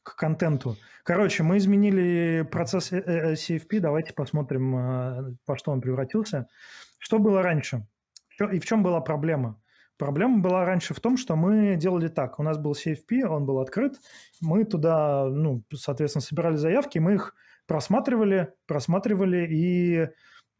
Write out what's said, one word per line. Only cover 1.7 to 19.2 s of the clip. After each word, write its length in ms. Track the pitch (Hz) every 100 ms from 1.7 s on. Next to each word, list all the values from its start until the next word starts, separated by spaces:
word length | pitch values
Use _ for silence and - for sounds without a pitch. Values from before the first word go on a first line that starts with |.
| 202 208 196 175 170 170 165 160
процесс, 420 | 170 170 185 -
э, 60 | 185
э, 320 | 180 170 160 156
C 200 | - 165
F 100 | -
P, 140 | 214
давайте 320 | 165 151 160
посмотрим, 640 | - 135 151 135 131 131 127
э, 580 | 127 127 127 127 131 123 -
во 100 | 135
что 160 | -
он 80 | 135
превратился. 680 | 123 127 135 214 214 143 117 _ - - - _
Что 200 | - 220
было 240 | 214 190
раньше? 460 | 180 156 - 120 107 _ _ - _
Чё, 200 | - 208
и 120 | 180
в 40 |
чём 180 | - 220
была 160 | 185 170
проблема? 600 | 160 151 160 151 120 107 _ _ _ -
Проблема 420 | 143 147 240 226
была 260 | 180 185
раньше 300 | 180 180 -
в 60 | 165
том, 160 | 226 254
что 180 | -
мы 400 | 160 175 214 208 170
делали 300 | 180 180 165
так. 300 | 160 135 -
У 60 |
нас 120 | 151 151
был 180 | 147
C 180 | 143 165
F 120 | 151
P, 200 | - 247 233
он 180 | 156
был 140 | 139 135
открыт. 420 | 131 - 277 - - - - -
Мы 240 | 160 185
туда, 600 | 220 175 160 160 151 139 135
ну, 360 | 143 156 123 -
соответственно, 480 | 147 - 139 151 147
собирали 320 | - 156 165 156
заявки, 440 | 156 226 277 170
мы 140 | 165
их 200 | 202 - - _ _ -
просматривали, 880 | 160 - 220 - 240 208 190 165 - -
просматривали 800 | 147 147 180 196 196